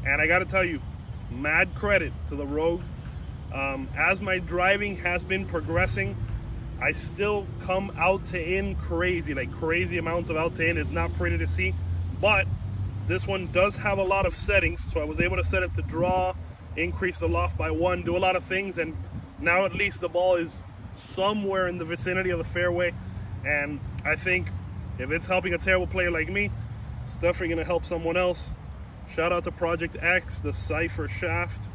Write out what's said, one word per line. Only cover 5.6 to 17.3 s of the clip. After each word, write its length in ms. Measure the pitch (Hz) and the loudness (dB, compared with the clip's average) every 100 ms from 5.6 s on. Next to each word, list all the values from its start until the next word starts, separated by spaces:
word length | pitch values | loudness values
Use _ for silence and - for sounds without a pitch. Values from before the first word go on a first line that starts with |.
| 156 170 185 202 196 196 - - - - - - | 2 2 2 2 -2 -2 -4 -4 -6 -6 -6 -2
I 120 | 135 | -2
still 540 | 151 - - 202 208 190 - | -2 -6 0 2 2 -2 -6
come 300 | - 190 196 - | 0 0 0 2
out 260 | 170 190 - | 4 4 0
to 160 | 175 | -4
in 320 | 160 190 196 - | 0 0 0 -4
crazy, 580 | - 170 180 175 156 | -2 0 2 2 -2
like, 180 | 139 127 | -4 -4
crazy 460 | - 160 170 180 170 | -2 0 2 2 0
amounts 320 | 165 175 143 | 0 -2 0
of 60 | 160 | 0
out 180 | 165 160 | 0 2
to 100 | 165 | 2
in. 120 | 165 | 2
It's 140 | 143 | 0
not 200 | 170 170 | 0 0
pretty 220 | - 170 170 | 0 0 0
to 80 | 165 | 0
see, 280 | - 180 - - - - - | 0 0 0 0 0 -2 2
but 260 | 202 202 185 - - - - - - | 4 4 2 -2 -4 -2 -4 -2 -2
this 200 | 180 - | 0 0
one 240 | 190 170 | -2 2
does 240 | 175 202 202 | 4 4 4
have 220 | 208 196 | 2 2
a 40 | |
lot 220 | 190 196 | 4 4
of 100 | 190 | 2
settings. 560 | - - 202 165 165 - | 0 2 4 4 -2 -2
So 100 | 165 | -2
I 40 | |
was 160 | 151 156 | -2 0
able 160 | 175 180 | 2 2
to 80 | |
set 180 | 180 190 | 2 2
it 120 | 185 - | 0 -2
to 60 | |
draw, 520 | - 160 180 185 185 - - - - 156 | -2 0 2 4 2 -2 -10 -14 -10 -4
increase 420 | 170 - 185 - | -4 0 -2 0
the 100 | |
loft 300 | 85 | 0